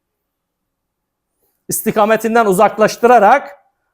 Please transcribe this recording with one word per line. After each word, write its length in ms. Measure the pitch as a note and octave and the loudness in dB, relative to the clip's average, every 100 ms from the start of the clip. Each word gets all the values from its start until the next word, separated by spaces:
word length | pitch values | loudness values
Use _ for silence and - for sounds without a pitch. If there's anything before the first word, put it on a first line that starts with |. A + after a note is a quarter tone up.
| _ _ _ _ _ _ _ _ _ _ _ _ _ _ _ _ - | _ _ _ _ _ _ _ _ _ _ _ _ _ _ _ _ -12
İstikametinden 800 | - A3 G#3 G#3 A3 A3+ A3+ G#3+ | -8 -6 -2 -2 -2 -2 -2 0
uzaklaştırarak 1120 | F#3 G#3 G#3 G#3 - A#3+ A#3+ G3+ C#4 - - _ _ _ | 0 0 0 -4 0 2 4 4 2 -2 -18 _ _ _